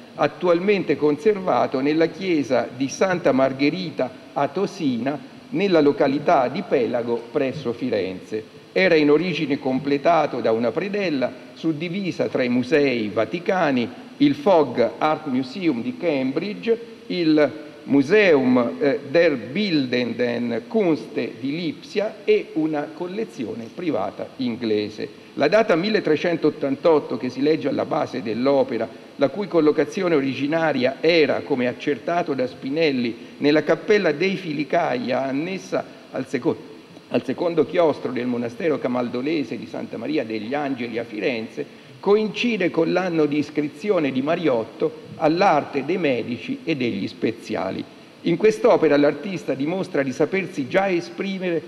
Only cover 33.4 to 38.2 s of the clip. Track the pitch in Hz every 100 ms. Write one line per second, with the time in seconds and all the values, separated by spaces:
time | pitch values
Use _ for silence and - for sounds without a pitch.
33.4 | 143 156 151 160 - 208 175 143 185 190
34.4 | 170 147 143 175 151 123 120 123 135 135
35.4 | 175 190 - - - - - - - 127
36.4 | 151 117 - - - - - - - 247
37.4 | 170 170 139 175 165 127 147 127